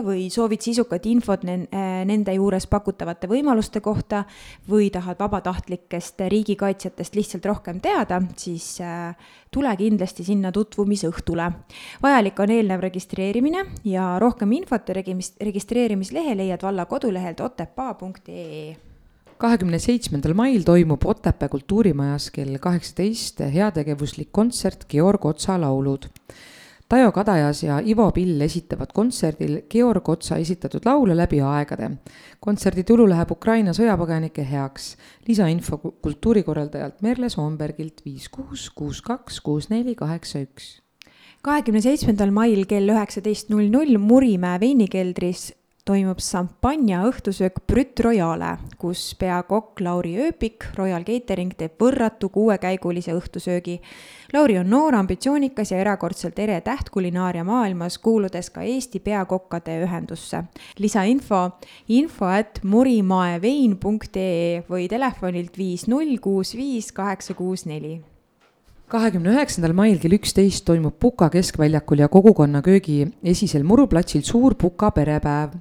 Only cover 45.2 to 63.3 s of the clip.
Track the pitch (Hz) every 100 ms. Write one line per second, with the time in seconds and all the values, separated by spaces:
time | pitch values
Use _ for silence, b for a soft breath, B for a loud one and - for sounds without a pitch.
45.2 | 180 180 - - _ _ - 196 190 185
46.2 | - 190 180 - 240 311 233 180 208 -
47.2 | - 190 185 - - 220 269 - 233 233
48.2 | 165 165 170 170 - - 175 175 - -
49.2 | 190 175 180 202 214 - 180 175 180 175
50.2 | 302 330 226 - - - 190 175 175 240
51.2 | 240 190 180 - 160 - 233 269 226 -
52.2 | 196 196 220 196 185 185 175 175 175 170
53.2 | - 175 175 180 175 175 B B B B
54.2 | B 285 294 190 180 247 311 240 190 185
55.2 | 262 294 269 262 208 185 196 196 175 -
56.2 | 175 170 214 180 208 269 - 202 180 175
57.2 | 185 170 175 247 214 180 175 - 226 226
58.2 | 196 175 180 - 180 262 254 190 202 208
59.2 | 185 185 185 170 165 165 175 175 165 165
60.2 | - 165 170 B B - 208 214 190 269
61.2 | - 196 180 - B B B 233 294 -
62.2 | 185 190 220 - 190 208 269 233 190 185
63.2 | 180